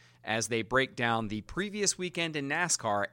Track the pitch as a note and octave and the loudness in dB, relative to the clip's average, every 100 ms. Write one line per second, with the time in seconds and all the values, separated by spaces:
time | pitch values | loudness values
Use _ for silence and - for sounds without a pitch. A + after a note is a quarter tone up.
0 | - - - A2+ A2 A2+ A2 B2+ C3 - | -20 -10 -2 0 2 0 2 2 2 0
1 | A#2+ A#2 G#2+ G#2+ - F3 G3+ G#3 F#3+ - | 2 2 0 -4 -6 -6 -6 -2 -2 0
2 | F3+ F3 E3 D3+ C#3 D#3 E3+ - A2 G#2 | -4 -2 -2 -2 -2 0 0 2 2 2
3 | G2+ | 0